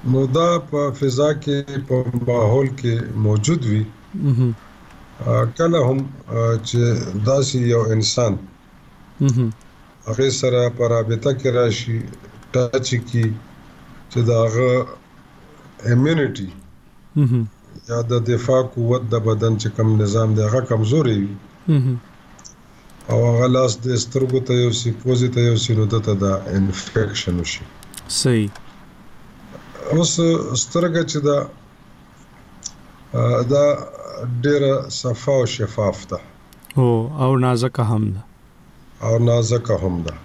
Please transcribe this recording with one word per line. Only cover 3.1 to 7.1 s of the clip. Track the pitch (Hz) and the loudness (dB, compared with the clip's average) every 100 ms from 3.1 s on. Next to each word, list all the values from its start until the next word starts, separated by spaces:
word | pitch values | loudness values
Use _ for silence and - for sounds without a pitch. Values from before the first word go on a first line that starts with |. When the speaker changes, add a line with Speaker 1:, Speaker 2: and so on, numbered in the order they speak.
| 110 | -2
Speaker 1:
موجود | 107 107 107 165 123 | 2 2 2 0 0
وي. | 107 107 - - 196 | 0 -2 -10 -14 -4
Speaker 2:
مهم. | 143 123 123 113 - - - - - - 120 | 0 2 0 -2 -12 -20 -20 -20 -20 -10 -2
Speaker 1:
ا، | 117 117 120 | 0 0 0
کله | 170 170 | 2 2
هم، | 123 135 | 2 0
ا، | 139 - - 113 117 113 113 | -4 -12 -6 -2 0 0 0
چې | 120 120 110 92 | 0 2 0 -4